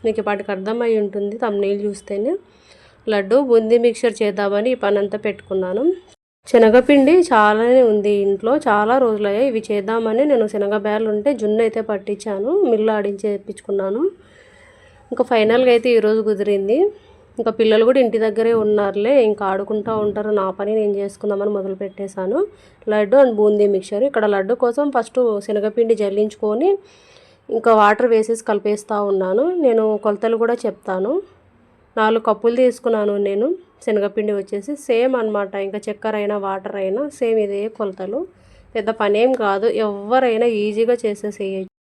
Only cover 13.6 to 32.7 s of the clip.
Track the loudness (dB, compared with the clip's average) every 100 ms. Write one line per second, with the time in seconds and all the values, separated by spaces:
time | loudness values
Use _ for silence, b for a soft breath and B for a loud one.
13.6 | -6 -4 -2 -2 -4 -4 b b b b
14.6 | b b b b _ -6 0 2 2 4
15.6 | 4 4 4 2 2 0 -2 -2 -2 -2
16.6 | 0 0 0 B B B B -6 -4 0
17.6 | 2 4 4 4 2 0 -2 0 0 2
18.6 | 2 0 0 -2 2 4 2 0 -2 -4
19.6 | -4 -6 -4 -2 -2 -4 -2 -2 -2 -4
20.6 | -4 -2 -2 -2 -6 -6 -6 -2 -2 -4
21.6 | -6 -8 -10 -10 -12 -6 -4 -2 -4 B
22.6 | B B -4 -2 4 4 4 4 2 4
23.6 | 2 0 -2 -2 -2 0 0 0 -2 0
24.6 | 0 0 -2 -2 -2 -2 0 -2 -4 -2
25.6 | -2 0 0 0 0 0 -2 -2 -4 0
26.6 | 0 0 b b b b b b -6 0
27.6 | 4 6 6 4 2 2 0 -4 -2 -2
28.6 | -2 -4 -4 -4 0 -2 0 0 0 2
29.6 | 2 2 0 0 -2 -2 -2 0 -2 -2
30.6 | -4 -8 -8 -4 -2 -4 -6 b _ _
31.6 | _ _ _ -2 0 2 0 0 0 2
32.6 | 2